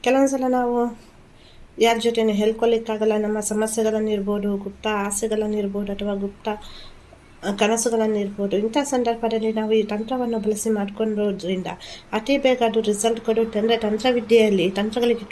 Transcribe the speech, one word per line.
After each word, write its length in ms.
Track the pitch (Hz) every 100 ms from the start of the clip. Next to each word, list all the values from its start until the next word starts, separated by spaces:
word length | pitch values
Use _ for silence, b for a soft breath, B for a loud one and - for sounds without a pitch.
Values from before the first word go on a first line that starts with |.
ಕೆಲವೊಂದು 300 | 240 269 269
ಸಲ 160 | 262 254
ನಾವು 300 | 254 240 240 240 233 B - - B B B - -
ಯಾರ 160 | 226 226
ಜೊತೆನೂ 360 | 226 226 220
ಹೇಳ್ಕೊಳ್ಳಿಕ್ಕಾಗಲ್ಲ, 840 | 202 214 220 233 226 226 214 214 214
ನಮ್ಮ 220 | 214 214
ಸಮಸ್ಯೆಗಳನ್ನಿರ್ಬೋದು, 1080 | 208 208 220 226 220 220 214 208 196 208 202 196
ಗುಪ್ತ 300 | 202 - 220 208 202
ಆಸೆಗಳನ್ನಿರ್ಬೋದು, 840 | - 220 214 214 208 202 202 202
ಅಥವಾ 220 | 202 202 196
ಗುಪ್ತ, 320 | 196 - - 214 B B B B - - - -
ಆ, 80 | 190
ಕನಸುಗಳನ್ನಿರ್ಬೋದು, 1040 | 202 208 226 233 226 220 214 202 202 202 202
ಇಂಥ 200 | 220 285
ಸಂದರ್ಭದಲ್ಲಿ 680 | 277 254 233 233 233 226 220
ನಾವು 180 | 220 214
ಈ 120 | 220
ತಂತ್ರವನ್ನು 560 | 208 208 220 254 240 226
ಬಳಸಿ 300 | 214 214 226
ಮಾಡ್ಕೊಳ್ಳೋದ್ರಿಂದ 1000 | 214 202 - 220 208 208 190 170 190 175 180 B B -
ಅತಿ 260 | - 220 277
ಬೇಗ 240 | 269 254 226
ಅದು 160 | 220
ರಿಸಲ್ಟ್ 400 | 214 202 233 226 -
ಕೊಡುತ್ತೆ. 340 | 220 226 214
ಅಂದ್ರೆ 180 | 226 226
ತಂತ್ರವಿದ್ಯೆಯಲ್ಲಿ 920 | 220 214 254 240 214 226 214 196 180
ತಂತ್ರಗಳಿಗೆ 560 | 190 214 220 240 233 208